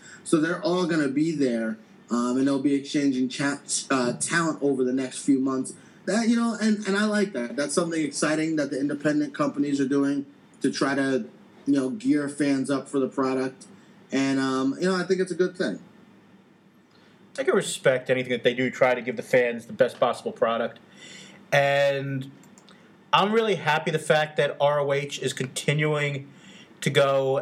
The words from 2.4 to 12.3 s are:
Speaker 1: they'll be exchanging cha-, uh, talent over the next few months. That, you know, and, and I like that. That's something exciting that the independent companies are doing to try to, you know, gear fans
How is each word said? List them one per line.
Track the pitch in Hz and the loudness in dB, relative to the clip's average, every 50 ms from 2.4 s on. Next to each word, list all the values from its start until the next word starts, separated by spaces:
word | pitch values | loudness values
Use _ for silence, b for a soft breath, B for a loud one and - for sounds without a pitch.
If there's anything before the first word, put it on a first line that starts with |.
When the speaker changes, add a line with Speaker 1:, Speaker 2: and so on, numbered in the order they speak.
| 135 139 | 2 2
Speaker 1:
they'll | 139 135 | 0 0
be | 127 147 139 | 0 0 0
exchanging | 135 135 - - 156 143 139 131 127 127 123 | 0 -2 -2 -2 0 0 2 0 0 -2 -2
cha-, | - - 143 143 143 - - - - - - - | -2 -2 -2 -2 -4 -4 -6 -6 -6 -6 -2 -2
uh, | 139 131 120 123 - | 0 0 0 0 -2
talent | - - - 165 170 170 160 147 - | -2 -4 -2 0 0 0 0 -2 0
over | 139 143 139 123 131 | 0 0 0 2 0
the | 123 127 | 0 0
next | 135 131 127 - - - | -2 -2 -4 -8 -4 0
few | - 139 131 | 2 2 2
months. | 131 135 131 131 135 - B B B B B B - | 2 0 0 -2 -4 -6 B B B B B B -4
That, | - 185 220 233 220 | -2 0 2 4 4
you | 240 | 4
know, | 233 233 233 220 208 | 4 2 0 0 0
and, | 214 220 208 202 - 190 | 0 2 2 0 0 0
and | 196 | 0
I | 202 214 | 2 2
like | 214 208 208 208 202 - | 2 2 2 0 0 -2
that. | 123 120 117 113 | -4 -6 -4 -4
That's | 123 143 147 - | -4 -4 -2 0
something | - 175 165 165 160 | -2 -2 0 0 -2
exciting | 156 139 - - - 151 156 156 156 160 160 151 | -2 -2 -2 -2 0 0 0 0 0 0 0 -2
that | 143 135 | -2 -2
the | 143 139 | -2 -2
independent | 143 147 143 139 - 156 147 151 147 143 - | -2 -2 -4 -2 -2 0 0 0 0 -2 -2
companies | - 151 139 - 135 143 143 139 139 | -2 -2 -2 0 -2 -2 0 0 0
are | 139 123 | 0 2
doing | 143 143 139 139 143 143 139 - - - - - - - | 2 2 2 2 0 -2 -4 -8 -12 -20 -20 -20 -6 -2
to | - 135 | -2 -2
try | - - 151 135 139 | 0 0 -2 0 0
to, | 139 135 135 135 127 110 - - - - - - - - | 0 0 0 0 0 -2 -4 -10 -20 -20 -20 -20 -8 -2
you | 139 143 | 0 2
know, | 139 131 131 | 2 2 0
gear | 127 107 113 131 147 147 143 | -4 -2 0 0 2 2 0
fans | 139 | -2